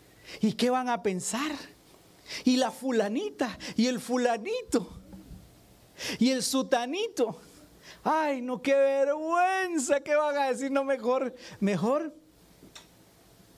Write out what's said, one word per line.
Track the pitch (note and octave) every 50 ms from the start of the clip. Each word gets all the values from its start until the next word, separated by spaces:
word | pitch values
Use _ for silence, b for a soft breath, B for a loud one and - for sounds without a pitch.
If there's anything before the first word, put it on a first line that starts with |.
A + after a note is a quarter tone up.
| B B B B B B B B
¿Y | B A3 -
qué | - A#3+ B3
van | B3 B3+ B3+ B3
a | A#3+ G#3+ -
pensar? | G#3 F#3+ F3+ F#3 - - A#3 C#4+ D#4 D4+ C4+ - - - - - - - - - - - - B B B B B
Y | B3+ B3+
la | B3+ B3+ A3+
fulanita, | - - A#3+ C4+ B3 A3+ G3+ G#3 G#3+ C#4 G#4 G#4+ - - C#4+ A3 F#3 B B B G3
y | - A3
el | B3+ B3+ A3
fulanito, | - - A#3+ B3+ B3 A#3+ A#3 A#3 G#3 F4+ A4 B4+ B4 - - A#3 F3 - - - - - - - - - - - - - - - - - - - - - - B B B C4+ B
y | A3 B3+
el | C4 B3+ G3
sutanito. | - - C4+ B3+ F#3+ - A#3+ A#3+ A#3+ D4 F#4+ A4 A4+ - - B3 A3 G3 - - - - - - - - B B B B B B
Ay, | - D4+ D#4+ D#4 D4 C#4 C4 A#3+
no, | B3+ B3+ B3
qué | B3 C#4 C#4
vergüenza, | C#4 C#4 C#4 C4+ C#4 C#4 C#4+ C#4+ D4+ D#4 D#4+ E4 F4 F4+ F#4 F#4+ F#4+ F#4+ F4+ E4+ D#4+ B3 - C#4+ C#4+
¿qué | C#4+ - D4
van | D4 D4+ D4+ C#4+
a | C#4+ C#4 C4+
decir?". | B3 G#3 C4+ C#4
No, | C4+ C#4 C#4
mejor, | C4+ C#4 B3 A3 A#3+ B3+ C4 C4 B3 - B B B B B
mejor, | G#3 G3 G#3 E3 D#3+ A3 C4 D4+ E4 D#4 - - - _ _ _ - - - - - - - - - - - - - - - - - - - _ - - -